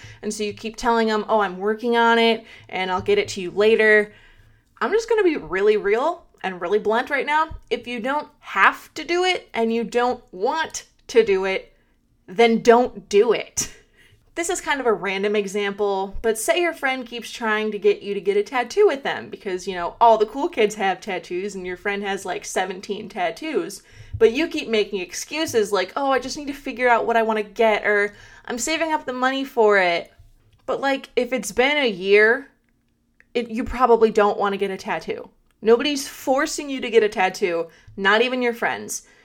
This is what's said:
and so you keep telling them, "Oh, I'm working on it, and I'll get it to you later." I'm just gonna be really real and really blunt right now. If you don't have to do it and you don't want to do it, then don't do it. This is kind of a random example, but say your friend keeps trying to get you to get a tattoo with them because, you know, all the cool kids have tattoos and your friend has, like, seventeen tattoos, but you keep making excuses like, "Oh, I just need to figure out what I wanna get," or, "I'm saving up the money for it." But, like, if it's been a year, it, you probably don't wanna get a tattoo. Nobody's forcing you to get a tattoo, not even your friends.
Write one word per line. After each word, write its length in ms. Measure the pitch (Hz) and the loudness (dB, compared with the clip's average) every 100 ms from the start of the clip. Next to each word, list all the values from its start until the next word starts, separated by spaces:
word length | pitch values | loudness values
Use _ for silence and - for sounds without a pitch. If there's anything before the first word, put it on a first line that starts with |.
| - - | -20 -12
and 140 | 214 | -8
so 100 | 214 | -6
you 80 | 208 | -6
keep 240 | 202 220 226 | -6 -10 -4
telling 320 | 247 233 220 | 0 2 2
them, 160 | 214 - | 0 0
"Oh, 140 | 220 | 0
I'm 160 | 196 185 | 0 -2
working 400 | 202 214 240 233 | -4 -2 0 2
on 220 | 233 233 | 4 4
it, 260 | 226 226 - - - | 4 2 -4 -20 -12
and 220 | 185 185 | -8 -4
I'll 100 | 185 | -2
get 180 | 202 202 | 0 0
it 100 | - | 0
to 120 | 202 | -4
you 100 | 175 | -6
later." 600 | 170 214 226 214 214 208 - - _ _ _ _ - | 0 4 4 6 6 4 -4 -20 _ _ _ _ -6
I'm 100 | 233 | -2
just 160 | 427 453 | 0 0
gonna 160 | 440 | 2
be 140 | 359 285 | 2 0
really 400 | 151 185 214 208 | -4 0 2 2
real 480 | 196 220 302 349 - _ | 2 0 0 -4 -10 _
and 180 | 185 180 | -8 -6
really 180 | 175 208 | -2 -2
blunt 300 | 202 220 269 | 0 -2 -2
right 180 | 277 269 | -4 0
now. 300 | 302 320 - - | 0 -2 -6 -6
If 160 | 240 240 | -6 -6
you 140 | 240 | -6
don't 280 | 247 294 - _ | -4 -4 -6 _
have 520 | - 196 226 285 - | -8 2 2 2 -8
to 80 | - | -10
do 220 | 285 349 | -2 0
it 240 | 370 359 - | 0 -2 -4
and 180 | 226 226 | -4 -2
you 100 | 233 | -2
don't 400 | 220 240 247 247 - | -2 0 0 -2 -8
want 540 | 185 226 320 311 - - _ - | -6 -4 -2 -4 -8 -16 _ 0
to 160 | 233 | 2
do 220 | 214 190 190 | 4 2 0
it, 280 | 190 - _ _ _ _ _ - | -4 -8 _ _ _ _ _ -4
then 340 | 185 233 226 | 2 4 6
don't 480 | 233 233 254 196 - | 6 6 4 -4 0
do 240 | 202 233 | 4 4
it. 380 | 170 - - - - _ _ _ _ _ - | 2 -2 -8 -10 -12 _ _ _ _ _ -6
This 140 | 339 | -4
is 100 | 349 | -4
kind 200 | 320 285 | -2 -2
of 60 | 240 | 0
a 60 | |
random 440 | 190 190 190 208 214 | 0 -2 -2 0 0
example, 840 | 196 202 202 196 202 190 196 - | -2 -2 -4 -2 -2 -2 -4 -4
but 160 | 226 220 | -2 -2
say 240 | - 339 | -2 0
your 120 | 349 | -2
friend 340 | 320 269 262 240 | -2 -4 -4 -8
keeps 240 | 240 - | -12 -12
trying 400 | - 226 214 214 | -6 -2 -2 -2
to 80 | 202 | 0
get 240 | 202 202 | 0 0
you 120 | 196 | -2
to 60 | 202 | -6
get 160 | 185 202 | -2 -2
a 60 | |
tattoo 420 | 208 262 240 392 | -2 -4 -2 4
with 200 | 415 277 | 4 2
them 260 | 190 123 107 | -4 -8 -10
because, 380 | - 202 185 196 | -12 -8 -8 -6
you 80 | 180 | -6
know, 180 | 170 - | -6 4
all 180 | 233 220 | 4 6
the 80 | 214 | 2
cool 220 | 277 339 | -2 -4
kids 260 | - 208 | 0 0
have 260 | 208 196 185 | 0 -4 -4
tattoos 540 | 214 180 - 180 202 | -6 -8 -6 -8 -8
and 100 | 190 | -8
your 120 | 180 180 | -10 -8
friend 260 | 208 202 | -6 -6
has, 220 | 202 196 | -4 -6
like, 200 | 196 175 | -6 -8
seventeen 640 | - 214 185 185 208 202 190 | -6 -4 -4 -6 -10 -10 -10
tattoos, 760 | 214 170 165 311 240 170 - - - - - | -6 -6 -6 -6 -4 -4 -10 -18 -20 -12 2
but 140 | 226 | 4
you 160 | 247 330 | 4 -2
keep 200 | 302 220 | -4 -2
making 300 | 220 202 196 | 0 0 -4
excuses 720 | 180 - - 302 320 233 196 | -8 -10 -8 -4 -2 0 2
like, 220 | 196 185 | 0 -2
"Oh, 160 | 277 277 | -2 0
I 80 | 262 | 0
just 180 | 262 302 | -2 -10
need 120 | 285 | -10
to 40 | |
figure 360 | 277 269 233 247 | -10 -10 -2 2
out 180 | 226 208 | 2 2
what 100 | 226 | 2
I 60 | |
wanna 220 | 220 214 | 2 -2
get," 420 | 202 - 226 208 202 | -4 0 2 2 0
or, 300 | 208 208 - - - - | 0 0 -4 -20 -16 -10
"I'm 120 | 240 | -6
saving 320 | 302 320 320 | -4 -2 -2
up 160 | 311 285 | -2 -4
the 60 | |
money 320 | 254 254 269 | -2 -2 -2
for 340 | 269 240 214 202 | -2 2 4 6
it." 340 | 180 170 - _ - _ _ _ - | 4 0 -4 _ -20 _ _ _ -8
But, 140 | 240 | -4
like, 300 | 269 269 - | -2 -2 -4
if 180 | - 240 | -4 -2
it's 200 | 254 190 | -4 -4
been 240 | 208 269 294 | 0 0 2
a 120 | 254 | -2
year, 640 | 180 190 202 220 262 277 _ _ _ _ _ _ _ _ | -2 4 6 6 2 -4 _ _ _ _ _ _ _ _
it, 160 | 240 226 | -6 -4
you 120 | 220 | -4
probably 480 | 269 240 247 226 220 | -6 2 4 6 6
don't 280 | 214 208 - | 4 2 2
wanna 180 | 202 196 | -2 -2
get 160 | 196 | -4
a 40 | 190 | -6
tattoo. 540 | 208 165 185 - - _ _ _ | -6 -6 -6 -10 -12 _ _ _
Nobody's 460 | 208 254 294 277 - | 4 4 4 -4 -8
forcing 600 | - 294 262 311 - 285 | -6 -2 0 0 -4 -8
you 120 | 262 | -6
to 100 | 240 | 2
get 140 | 226 | 4
a 40 | 208 | 4
tattoo, 600 | 220 185 185 185 165 165 - - - | 2 -2 0 -2 -2 -4 -10 -18 -4
not 240 | 196 214 | 2 2
even 220 | 247 254 | 2 0
your 100 | 247 | -2
friends. 540 | 233 175 107 104 - - _ | -2 -4 -4 -8 -12 -14 _